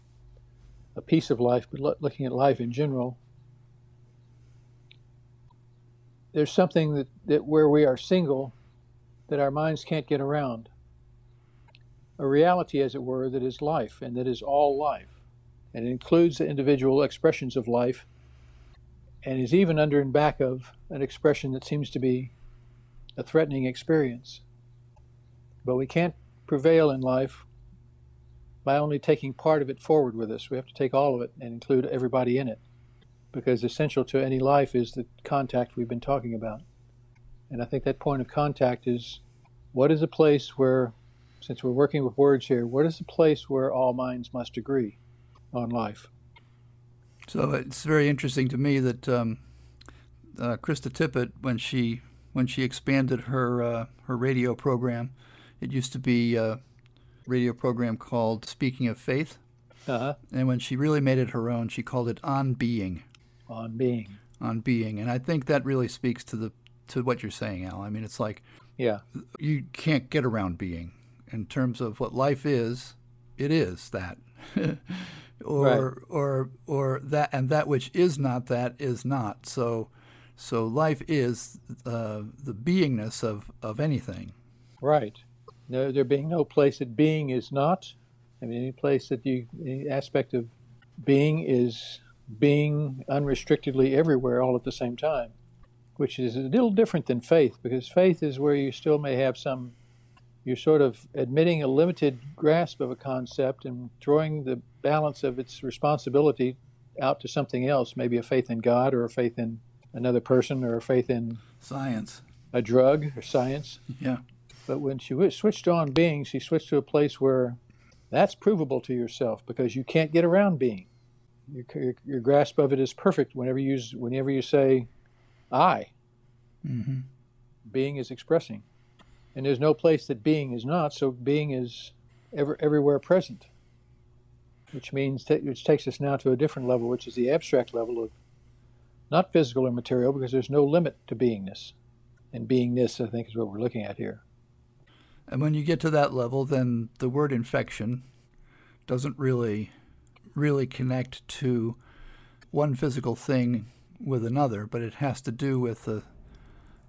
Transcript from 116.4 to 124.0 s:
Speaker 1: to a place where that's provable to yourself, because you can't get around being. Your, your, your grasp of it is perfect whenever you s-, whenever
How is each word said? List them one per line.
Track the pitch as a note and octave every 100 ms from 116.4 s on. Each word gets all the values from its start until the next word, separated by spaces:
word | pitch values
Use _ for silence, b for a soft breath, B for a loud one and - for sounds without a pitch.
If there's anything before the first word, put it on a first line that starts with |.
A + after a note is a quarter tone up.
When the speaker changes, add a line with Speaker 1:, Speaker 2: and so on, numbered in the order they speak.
| - D#3+ -
Speaker 1:
to | D3
a |
place | - D3+ D3 -
where | C3+ C3 B2 A#2+ _ b b b -
that's | C3 G3 -
provable | G3+ G3+ C#3+ B2+
to | -
yourself, | B2 A#2 - B2 A2 -
because | A#2 B2 A#2
you |
can't | C3 D#3+ D#3
get | E3
around | E3+ F#3 G3+ D#3
being. | B2+ G2+ - _ _ _ _ _ -
Your, | C#3+ A#2+ D3+
your, | B2+ A#2+ -
your | C3+
grasp | A#2 C#3+ C#3 -
of | C#3
it | C3+
is | C3
perfect | - G3 E3 C3 B2+
whenever | B2+ C3
you | C3+ C3+
s-, | A2+
whenever | B2+